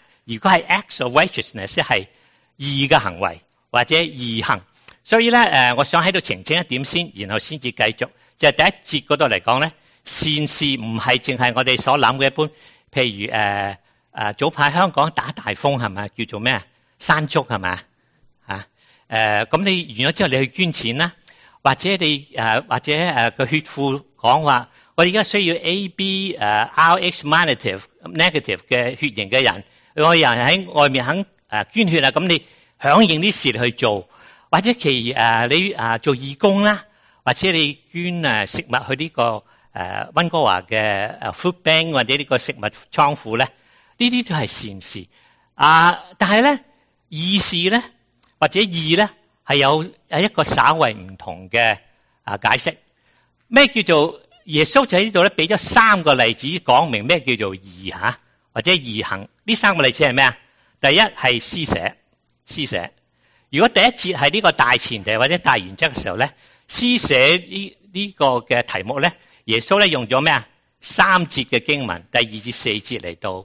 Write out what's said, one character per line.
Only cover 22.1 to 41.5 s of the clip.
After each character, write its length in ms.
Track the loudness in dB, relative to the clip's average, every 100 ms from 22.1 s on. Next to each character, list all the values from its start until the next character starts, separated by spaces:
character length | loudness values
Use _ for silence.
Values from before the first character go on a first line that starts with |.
| -2 -6 -4
呃， 260 | 0 0
或 180 | -2 -4
者， 140 | -2
呃， 380 | -2 0 0 0
個 140 | 0 -2
血 120 | -2
庫 440 | -4 -4 -4 -4 -8 _
講 240 | 2 2
話， 280 | 2 0 -2 _ _ 0
我 100 | 2
哋 40 |
而 20 |
家 120 | 2
需 220 | 0 0 0
要 100 | -2
A 320 | -4 -4 -6
B， 460 | -6 -4 -4 -6
呃 300 | -4 0 0
，R 360 | 0 2 4 4
H 240 | 0 -4 0
negative，negative 1300 | 2 2 0 -4 -6 -10 _ -8 -2 0 0 -4 -6 -2
嘅 300 | -2 -2 -4
血 140 | -6 -6
型 140 | -2
嘅 140 | 2
人， 200 | 2 0 -8 _ _ 0
有 180 | 4
人 80 | 4
喺 500 | 4 2 2 0 0
外 180 | 2 2
面 160 | 2 -2
肯， 200 | -4 -6 _ _
呃， 160 | -6 -4
捐 240 | 0 2
血 100 | 2
啊， 100 | 2
噉 160 | 0 0
你 180 | 0 -4 _ _ _
響 220 | 4 6
應 200 | 6 2
啲 100 | 0
事 200 | 0 -2
去 200 | 0 -2
做， 380 | 0 0 0 -6 _ -20 _ _
或 100 | 2
者 120 | 2
其， 380 | 0 0 0 -2
呃， 340 | 2 2 4 2
你， 240 | 2 0
呃， 280 | -2 -2 0
做 160 | -2 -2
義 220 | -6 0
工 260 | 2 4
啦， 220 | 2 0 -6 _ _ _ -2
或 80 |
者 180 | 0 0
你 280 | 0 0 -4 _
捐， 300 | -8 -6 -2
呃， 240 | 0 0 -2
食 140 | -6
物 360 | -4 -6 -4 -6
去 80 |
呢 60 | -4
個， 340 | -2 -2 -4 -10 _ _
呃， 380 | -10 -8 -8 -4
溫 160 | -2 0
哥 140 | 0
華 180 | 0 0
嘅， 160 | -2 -2 0 -2 -4 -8
呃， 120 | -10
food 220 | -6 -6